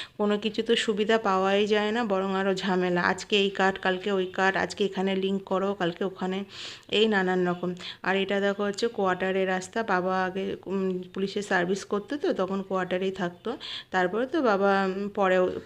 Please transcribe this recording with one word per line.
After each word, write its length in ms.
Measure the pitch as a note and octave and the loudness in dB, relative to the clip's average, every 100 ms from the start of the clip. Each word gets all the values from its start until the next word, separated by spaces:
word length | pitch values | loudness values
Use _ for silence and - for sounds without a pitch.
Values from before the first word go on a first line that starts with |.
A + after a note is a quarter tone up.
| - - | -10 -2
কোনো 200 | G#3 G#3 | 0 2
কিছু 240 | G#3+ G#3+ | 0 -2
তো 140 | A3+ A3+ | 0 2
সুবিধা 420 | - G3+ G#3+ A3+ | 2 0 2 2
পাওয়াই 480 | A3 F#3+ F#3+ G3+ G#3 | 2 2 4 4 4
যায় 240 | G#3+ G#3 | 2 2
না, 140 | A3+ | 0
বরং 300 | A3 F#3+ G3 | 0 0 0
আরও 200 | F#3+ G3 | 0 0
ঝামেলা। 480 | F#3+ F#3+ F#3 F3+ F3 | 0 0 2 2 2
আজকে 340 | F#3 F#3+ - G#3 | 2 0 0 2
এই 140 | G3 | 2
কার্ড, 280 | G3 F#3+ F#3+ | 2 2 2
কালকে 340 | F#3+ F#3 G#3 | -2 -2 0
ওই 140 | F#3+ F#3 | 0 -2
কার্ড, 300 | - F#3+ F#3 | 0 0 2
আজকে 280 | F3+ - | -2 -2
এখানে 320 | G3 F#3 G3 F#3+ | -2 0 0 0
লিংক 260 | F#3+ G3 | 0 -2
করো, 320 | F#3+ F#3+ G3 | -2 -2 0
কালকে 300 | G3+ E3+ F3 | 0 -2 -2
ওখানে, 400 | G3 F#3 F#3 F#3+ G3 - - - - | -4 -4 -4 -4 -8 -12 -14 -16 -2
এই 200 | G#3 A3 | 2 4
নানান 400 | G3 F#3 F#3 F3+ | 4 2 2 2
রকম। 260 | F3 F3+ F3+ - - | 0 -4 -6 -10 -6
আর 140 | F3+ F#3+ | -2 0
এটা 240 | F#3+ G3+ | 0 0
দেখো 220 | G3+ G3 | 0 0
হচ্ছে 260 | G3+ G3+ A#3 | -4 -2 -4
কোয়ার্টারের 600 | A3 F#3+ F3+ F#3+ F#3+ F#3+ | 0 0 0 0 0 0
রাস্তা। 340 | F#3 F#3 A#3 | -2 -4 -4
বাবা 420 | A3 F3+ F3+ F#3 | 0 0 0 0
আগে, 320 | F#3 F#3 F#3+ - - | -2 -4 -6 -6 -6
উম, 360 | F#3+ F#3+ F#3 F3+ | -2 -2 -4 -6
পুলিশের 280 | F#3+ G3 G#3 | -6 -4 -4
সার্ভিস 420 | G3+ F#3 F3 G3 | -2 0 0 -2
করতো 320 | - G#3 G#3 D4 | -2 -4 -4 -2
তো, 160 | F4+ | 0
তখন 300 | G3+ F#3 G3 | 0 -2 -4
কোয়ার্টারেই 480 | F#3+ F#3 F3+ F#3 F#3+ | -2 -4 -2 -2 -2
থাকতো। 480 | F#3+ F3 F3 G#3+ D4 - - - | -2 -6 -6 -8 -8 -10 -14 -4
তারপরে 360 | F#3 F3+ G#3+ B3+ | 0 2 0 -2
তো 160 | E4 | 2
বাবা, 420 | B3 G3 G3 G3 F#3+ | 2 4 4 4 2
উম, 220 | F#3+ G3+ | -2 -4
পরে 300 | G3+ F#3+ F#3 | 0 4 4
ও-, 220 | F#3 - | 4 0